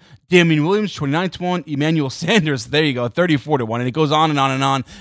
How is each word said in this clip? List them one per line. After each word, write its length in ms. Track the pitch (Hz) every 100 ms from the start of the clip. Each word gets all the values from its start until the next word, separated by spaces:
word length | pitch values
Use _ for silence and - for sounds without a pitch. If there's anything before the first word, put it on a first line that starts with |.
| - - _
Damian 360 | 180 165 156 151
Williams, 280 | 208 208
twenty-nine 380 | - 143 151 185
to 120 | -
one. 200 | 180 180 156
Emmanuel 420 | 143 151 160 139
<laughs> 20 |
Sanders, 560 | - 165 220 151 135 117
there 160 | 147
you 100 | 156
go, 160 | 123 120
thirty-four 480 | 139 180 147 147 147
to 80 | 113
one. 160 | 117
And 60 | 123
it 40 |
goes 180 | 123 151
on 180 | 156 160
and 100 | 147
on 120 | 135
and 120 | 131
on. 220 | 139 135 123 -